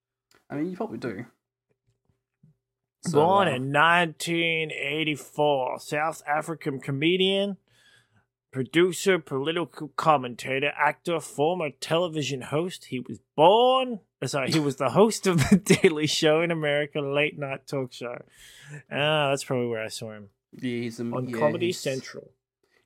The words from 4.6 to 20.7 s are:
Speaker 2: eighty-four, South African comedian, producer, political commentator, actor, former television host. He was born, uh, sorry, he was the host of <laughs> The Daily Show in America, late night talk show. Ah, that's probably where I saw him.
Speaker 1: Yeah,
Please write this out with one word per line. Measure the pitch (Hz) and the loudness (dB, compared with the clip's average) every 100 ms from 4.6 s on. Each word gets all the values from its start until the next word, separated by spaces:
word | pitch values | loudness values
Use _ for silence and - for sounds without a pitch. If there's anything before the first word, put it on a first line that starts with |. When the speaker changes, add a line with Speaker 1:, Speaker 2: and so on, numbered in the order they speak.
| 160 | -4
Speaker 2:
eighty-four, | - 139 151 156 147 - - 147 139 127 - | -6 -4 -2 -2 -4 -6 0 2 2 -2 -6
South | - 147 156 156 - | -6 -4 -4 -4 -4
African | 147 156 156 160 135 | -4 -4 -8 -6 -6
comedian, | 135 139 156 185 190 196 202 190 _ _ _ _ _ _ _ _ _ | -6 -2 2 2 2 0 -2 -6 _ _ _ _ _ _ _ _ _
producer, | 131 131 160 185 160 196 180 | -6 -2 2 2 2 0 0
political | - 139 143 170 160 - 151 | 0 -6 -4 -4 -6 -10 -12
commentator, | - 160 147 123 117 131 135 143 - | -2 2 4 2 -8 -6 -2 -2 0
actor, | 143 - - 165 | 0 0 -4 -6
former | - - 147 180 151 - | -4 -2 0 0 -6 -8
television | - 160 180 156 131 135 | -2 -2 -2 -4 -6 -6
host. | 120 147 180 - - | -4 -4 -4 -8 -10
He | 127 | -10
was | 123 104 _ - | -8 -14 _ 6
born, | 160 220 247 262 254 220 _ - | 8 8 6 2 0 -8 _ -10
uh, | 135 | -6
sorry, | 147 127 | -4 0
he | 160 | 0
was | 143 131 | 0 0
the | 135 | 2
host | 135 220 - 190 | 4 4 2 0
of | 170 | 2
<laughs> | 131 | 4
The | 190 | 4
Daily | - 185 190 151 151 | 6 4 4 2 -2
Show | - 160 156 | 2 4 4
in | 170 | 2
America, | 165 151 143 147 151 | -2 -2 -2 -2 -4
late | 139 143 151 - | -2 0 0 -2
night | 139 135 - | -8 -10 -6
talk | 143 127 | -6 -6
show. | - 120 120 - _ - - 143 147 - | -8 -12 -12 -16 _ -20 -20 -20 -20 -8
Ah, | 131 147 156 143 | -2 0 2 2
that's | 139 | 0
probably | - 131 120 | -2 -2 -2
where | 113 | -4
I | 110 | -6
saw | - 113 | -10 -12
him. | 107 101 _ _ | -14 -18 _ _
Speaker 1:
Yeah, | - 127 | -8 -6